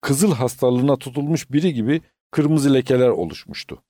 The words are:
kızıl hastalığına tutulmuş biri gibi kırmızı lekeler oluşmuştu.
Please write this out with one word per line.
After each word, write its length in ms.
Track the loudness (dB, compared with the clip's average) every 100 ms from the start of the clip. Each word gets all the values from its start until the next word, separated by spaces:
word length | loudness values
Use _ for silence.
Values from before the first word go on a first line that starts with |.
kızıl 320 | -2 0 2
hastalığına 640 | 2 -2 0 0 2 2 0
tutulmuş 560 | -2 -8 -2 -4 -2
biri 220 | 0 0
gibi 260 | -2 -2 -2 _ _ _
kırmızı 440 | -2 2 2 4
lekeler 340 | 2 2 2 2
oluşmuştu. 760 | 2 -4 -8 -16 -16 -14 -18 _